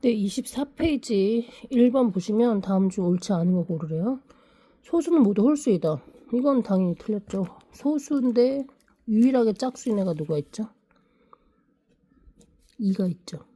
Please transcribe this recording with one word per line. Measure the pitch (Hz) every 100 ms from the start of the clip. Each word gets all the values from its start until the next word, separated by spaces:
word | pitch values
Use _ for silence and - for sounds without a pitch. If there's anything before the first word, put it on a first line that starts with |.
네, | 254
이십사 | 220 202 190 - - 277 -
페이지 | 330 285 - 202 196 233 233 - -
일 | 254 247
번 | 262 247
보시면 | 185 175 214 240 214
다음 | 190 190 190
중 | 185 175
옳지 | 180 -
않은 | 185 170
거 | 180
고르래요. | 165 165 156 160 202 262 _ _ _ _ _ _
소수는 | - 339 330 339
모두 | 208 208
홀수이다. | 226 294 262 185 160 151 - - -
이건 | 240 277 262
당연히 | 214 190 180
틀렸죠. | 170 - 208 - 196 180 - _
소수인데 | - 285 302 - 285 247 233 247 277 269 _ _ _ -
유일하게 | 214 247 262 226
짝수인 | 208 254 254 - 208
애가 | 190
누가 | 156 151 151
있죠? | 147 - 220 _ _ _ _ _ _ _ _ _ _ _ _ _ _ _ _ _ _ _ _ _
이가 | 202 190 185
있죠. | 170 - 156 -